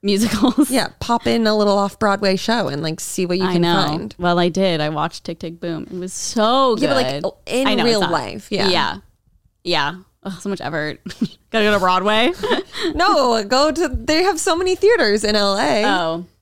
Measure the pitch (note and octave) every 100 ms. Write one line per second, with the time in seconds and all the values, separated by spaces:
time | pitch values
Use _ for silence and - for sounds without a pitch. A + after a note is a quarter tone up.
0 | G3+ G3+ A3 G#3 B3 - D4 B3+ - -
1 | - A#3 - A#3 A3 G#3+ G#3 G3+ G3 -
2 | G#3+ G3 G3+ F#3+ - A#3 G3 C#3+ D#3 D#3+
3 | - - F3+ F3+ F#3 F3+ E3+ E3+ F3 D3+
4 | G#3+ - F3 F3 F3 E3 F#3+ D#3+ D3+ D#3
5 | D#3+ - - E3 E3+ E3+ F3 D#3+ - F3+
6 | F#3 - - A#3 G#3+ C4 C4 A3 D4 C4+
7 | B3+ C#3 - - - B3 C4 G#3+ A#3+ A3
8 | F3+ E3 A2+ F2+ - G3+ G3 F3 B2 G3
9 | - _ _ _ _ _ E3 E3 C#3+ F#3
10 | F#3 _ - F3+ G3+ F#3+ - D#3 D3+ -
11 | - - - - _ A3+ G#3 G#3 F#3 F#3
12 | F#3+ G#3+ A#3+ F4+ A4 - G4 - F#4+ D4+
13 | F4+ G4 C4+ A3+ G3+ B3+ D4+ D#4 E4 B3+
14 | A3+ D#4 F4+ E4+ - E4 F#4 F#4 G4 A#4
15 | A#3 G#3 G#3 G#3+ G3+ G3 A#3+ A3 G#3+ F#3+
16 | E3 E3 F3 _